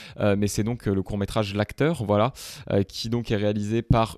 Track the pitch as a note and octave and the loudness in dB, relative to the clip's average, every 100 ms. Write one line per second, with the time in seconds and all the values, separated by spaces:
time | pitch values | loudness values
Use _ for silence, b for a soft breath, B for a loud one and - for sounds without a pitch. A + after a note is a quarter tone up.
0 | B - G#2 G2+ G2+ - G#2+ B2 - G2 | B -2 2 2 2 0 -4 -2 -2 -2
1 | F#2 G2+ G2 A2+ G2+ G#2 G#2 - D3+ E3 | -2 -4 -2 -2 -2 -2 -4 0 0 0
2 | G2+ G#2 A#2 B B B - G2+ G2 - | 2 4 4 B B B -2 0 0 -4
3 | A2+ A#2+ A2+ G#2+ G#2 G#2+ G#2 A2+ - A2+ | -4 -4 -2 0 0 -2 -2 -2 4 4
4 | A2+ | 4